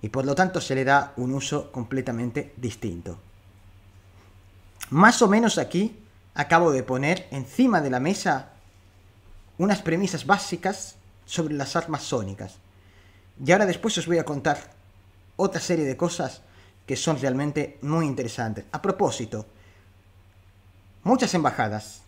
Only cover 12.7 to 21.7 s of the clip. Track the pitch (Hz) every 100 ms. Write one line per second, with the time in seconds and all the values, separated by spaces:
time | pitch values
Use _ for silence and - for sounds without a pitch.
12.7 | _ - - - - - - 135 185 202
13.7 | 170 220 180 160 170 151 143 156 147 -
14.7 | - - - - - - - 190 170 -
15.7 | 170 143 127 175 - 135 - - - -
16.7 | _ - 131 - 147 135 127 147 147 147
17.7 | - 143 160 156 131 120 - 113 107 -
18.7 | 143 190 190 160 - 113 110 107 - -
19.7 | - _ _ _ _ - _ _ _ _
20.7 | _ - - 180 254 233 180 147 - 110